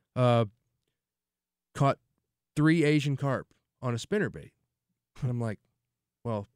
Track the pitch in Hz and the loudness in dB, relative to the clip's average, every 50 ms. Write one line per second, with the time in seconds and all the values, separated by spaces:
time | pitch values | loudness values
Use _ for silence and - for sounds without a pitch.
0 | _ _ - 127 127 123 120 117 117 104 - _ _ _ _ _ _ _ _ _ | _ _ -2 2 2 4 4 4 2 0 -4 _ _ _ _ _ _ _ _ _
1 | _ _ _ _ _ _ _ _ _ _ _ _ _ _ - - 139 139 - - | _ _ _ _ _ _ _ _ _ _ _ _ _ _ -2 0 2 2 0 -2
2 | _ _ _ _ _ _ _ _ _ _ - 147 147 156 160 170 147 147 151 151 | _ _ _ _ _ _ _ _ _ _ -2 2 4 4 4 4 4 4 2 2
3 | 135 147 139 127 - 139 127 104 - _ _ _ _ _ _ - - 127 120 117 | 2 0 -2 -2 -2 -2 -2 -4 -6 _ _ _ _ _ _ -8 -6 -6 -4 -6
4 | - - 196 214 180 113 - 78 69 - _ _ _ _ _ _ _ _ _ _ | -4 -4 -2 -2 -2 -4 -6 -10 -16 -20 _ _ _ _ _ _ _ _ _ _
5 | _ _ _ - - 123 123 120 117 113 104 - _ _ _ _ _ _ _ _ | _ _ _ -8 -6 -4 -4 -4 -4 -6 -8 -10 _ _ _ _ _ _ _ _
6 | _ _ _ _ - 120 110 104 104 - _ | _ _ _ _ -8 -8 -6 -6 -8 -10 _